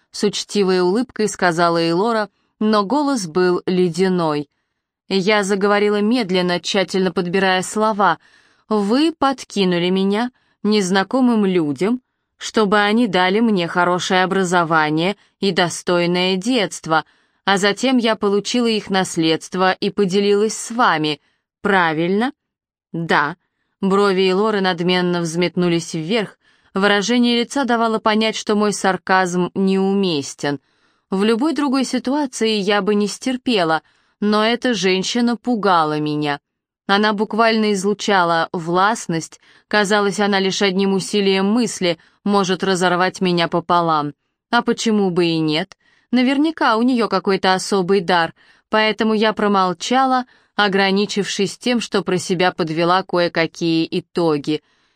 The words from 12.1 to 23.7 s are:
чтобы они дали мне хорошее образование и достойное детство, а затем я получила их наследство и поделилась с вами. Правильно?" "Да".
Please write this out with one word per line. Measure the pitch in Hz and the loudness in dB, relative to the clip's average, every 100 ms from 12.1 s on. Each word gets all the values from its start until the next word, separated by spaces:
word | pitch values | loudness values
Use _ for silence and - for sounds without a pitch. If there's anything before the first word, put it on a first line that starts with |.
| _ _ _ | _ _ _
чтобы | - 226 208 208 | -4 0 2 2
они | 208 226 240 | 2 2 2
дали | 180 185 202 | 2 2 2
мне | 233 196 165 | 2 0 0
хорошее | 180 175 180 - 185 | 0 0 0 0 0
образование | 185 190 185 180 160 160 151 156 175 202 _ - | 2 0 0 0 2 2 2 0 -2 -4 _ -4
и | 202 | -2
достойное | 180 175 - - 175 175 180 185 190 | 0 0 -2 -2 0 2 0 0 -2
детство, | 226 254 175 - 156 160 - _ _ _ - | 0 0 -2 -6 -2 -2 -2 _ _ _ 0
а | 196 | 2
затем | 202 196 254 254 | 2 0 0 2
я | 226 220 | 0 0
получила | 202 202 202 247 233 | 0 0 0 0 0
их | 214 - | -2 -2
наследство | 190 185 170 160 156 - 185 185 | -2 -2 0 0 0 -4 -2 0
и | - 196 | 0 -4
поделилась | - 196 202 202 202 214 - | -2 0 2 2 2 0 -4
с | - | -10
вами. | 233 220 160 151 147 _ _ _ _ | 0 0 2 -2 -4 _ _ _ _
Правильно?" | 202 196 165 156 175 196 254 - _ _ _ _ _ | 0 2 2 0 0 0 -2 -6 _ _ _ _ _
"Да". | 165 165 170 147 175 _ _ _ | -8 0 0 0 -6 _ _ _